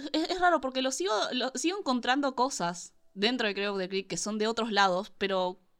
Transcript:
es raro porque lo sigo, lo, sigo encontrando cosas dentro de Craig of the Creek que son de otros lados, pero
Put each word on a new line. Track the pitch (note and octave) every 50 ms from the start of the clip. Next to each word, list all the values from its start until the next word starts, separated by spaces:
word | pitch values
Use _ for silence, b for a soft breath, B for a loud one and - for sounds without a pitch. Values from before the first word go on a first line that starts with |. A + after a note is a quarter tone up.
| C#4 - -
es | D#4 E4 - F4+ F#4
raro | F4+ F4 E4+ C#4+
porque | - C4 B3+ C4 C4
lo | C4
sigo, | C4 - F4 G4+ G#4+ - - -
lo, | A#3+ C4 - C4 -
sigo | B3 - E4 F#4+ G#4
encontrando | - C#4+ B3+ A#3+ A3+ B3 B3+ C#4+ C#4+ C4+ C4+
cosas | - B3 C#4 - - F3 E3+ F3 F3 - - - _ _ - _
dentro | F#3+ G3+ A#3 B3+ A#3+ A3+
de | G#3 G3
Craig | G3 G3+ G#3
of | G3+ G3
the | F#3 F3+
Creek | F#3+ F#3+ F#3+
que | G3 F#3
son | F3 - G#3+ G#3+
de | G#3+ G#3+
otros | A3+ A#3 A#3 A3 A#3
lados, | G3+ G3+ G3 F#3+ F3 F3+ G#3 - -
pero | - G3 G3 G3 F#3 F#3 F3+ F#3 - _ _ _